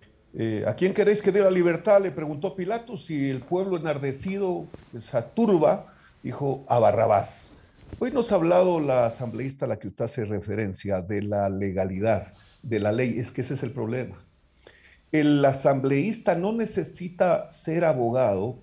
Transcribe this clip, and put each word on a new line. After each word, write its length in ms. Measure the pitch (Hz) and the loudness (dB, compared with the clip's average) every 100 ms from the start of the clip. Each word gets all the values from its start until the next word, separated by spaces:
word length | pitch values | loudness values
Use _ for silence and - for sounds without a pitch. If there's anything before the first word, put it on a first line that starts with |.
| _ _ _ | _ _ _
Eh, 300 | - 113 107 107 | -6 -4 -2 -4
"¿a 80 | |
quién 180 | - 185 | 0 0
queréis 300 | 190 196 208 | 4 2 4
que 80 | 208 | 2
dé 100 | 190 | 4
la 100 | 190 | 4
libertad?", 520 | 185 175 165 214 202 | 4 2 2 4 4
le 80 | 190 | 4
preguntó 460 | 151 151 147 190 - | -4 -8 -6 -6 -6
Pilato, 400 | 180 226 233 202 - | -6 -6 -8 -14 -8
y 220 | 151 139 | -4 -2
el 100 | 131 | -4
pueblo 360 | 120 180 196 180 | -2 -2 0 -2
enardecido, 920 | 156 139 139 - 151 196 190 175 160 - - | -2 -2 -4 -6 -6 -2 -2 -4 -8 -18 -16
esa 380 | 117 - 123 113 | -16 -6 -4 -4
turba, 640 | - 226 175 151 196 - - _ _ | 0 4 6 4 2 -4 -20 _ _
dijo, 420 | 127 123 143 127 - | -12 -6 -4 -4 0
"a 140 | 120 | 4
Barrabás". 680 | 107 113 110 101 - - - - - _ - - | 4 4 4 2 0 -10 -20 -20 -20 _ -20 -6
Hoy 100 | 240 | -2
nos 220 | 294 233 | -2 0
ha 20 | |
hablado 460 | 202 165 180 185 170 | 2 4 4 4 2
la 260 | 143 127 117 | 2 2 2
asambleísta 600 | - 120 110 131 131 131 | 0 -8 -6 -8 -6 -6
a 20 | |
la 100 | 107 | -4
que 80 | 104 | -8
usted 180 | - | -6
hace 200 | 117 - | -6 -4
referencia 760 | 104 104 107 104 104 92 98 95 | -4 -4 -4 -4 -4 -6 -4 -4
de 220 | 87 104 | -2 -4
la 260 | 101 104 98 | -2 -2 -2
legalidad, 840 | 95 98 92 95 95 110 101 - - - _ | -2 -2 -2 -2 -2 0 0 -4 -18 -20 _
de 180 | 139 110 | -4 -2
la 100 | 104 | 0
ley, 300 | 113 127 110 | 0 -2 -2
es 100 | 117 | -6
que 120 | - | -8
ese 120 | 120 | -8
es 80 | 139 | -6
el 80 | 127 | -8
problema. 460 | 127 113 123 123 90 _ _ _ _ - _ _ _ _ | -6 -6 -6 -8 -12 _ _ _ _ -20 _ _ _ _
El 320 | 156 147 147 | 2 4 4
asambleísta 920 | 143 131 151 135 135 139 190 220 - | 4 4 2 2 2 0 0 -2 -2
no 180 | 170 190 | 0 0
necesita 960 | 226 220 196 151 - 175 - 180 156 - | -2 -4 -4 -8 -10 -14 0 2 2 -2
ser 320 | - - 160 | -10 -4 0
abogado 720 | 165 135 117 127 120 98 110 123 | 2 2 0 2 2 0 -2 -4